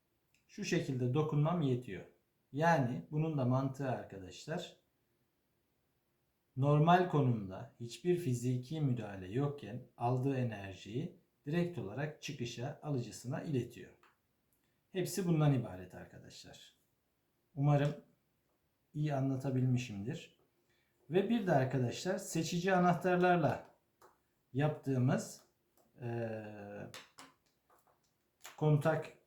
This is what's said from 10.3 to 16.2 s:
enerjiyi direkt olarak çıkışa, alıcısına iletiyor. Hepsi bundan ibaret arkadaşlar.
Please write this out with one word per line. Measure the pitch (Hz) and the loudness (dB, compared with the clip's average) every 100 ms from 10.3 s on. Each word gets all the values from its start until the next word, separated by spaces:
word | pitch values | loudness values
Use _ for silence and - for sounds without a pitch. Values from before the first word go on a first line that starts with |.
| 127 | 0
enerjiyi | 117 104 98 90 98 120 180 - _ _ 143 | -2 -4 -10 -12 -8 -6 -6 -10 _ _ -4
direkt | 170 170 - | 0 0 -2
olarak | 95 123 151 - | -8 -6 -8 -8
çıkışa, | - 123 120 - 131 - | -10 -8 -8 -6 -8 -8
alıcısına | 151 135 104 - 120 156 | -4 -4 -4 -8 -8 -8
iletiyor. | 175 135 - - - - _ _ _ _ _ _ _ _ _ | -2 -2 -2 -8 -20 -20 _ _ _ _ _ _ _ _ _
Hepsi | 190 175 - 175 | -4 -2 -2 2
bundan | 160 147 | 4 4
ibaret | 131 - 92 92 - | 4 0 -8 -14 -16
arkadaşlar. | 87 - | -18 -20